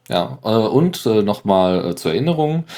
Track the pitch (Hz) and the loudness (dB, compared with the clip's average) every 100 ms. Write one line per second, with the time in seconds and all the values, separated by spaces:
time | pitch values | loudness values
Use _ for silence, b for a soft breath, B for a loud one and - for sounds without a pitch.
0 | - 87 87 131 113 113 110 135 180 175 | -6 -4 -4 -6 0 0 2 2 0 0
1 | 117 110 104 104 104 95 92 90 87 85 | 0 2 0 -2 2 2 4 2 -2 -4
2 | - 80 151 156 151 165 160 | -2 -2 0 0 -2 -2 -6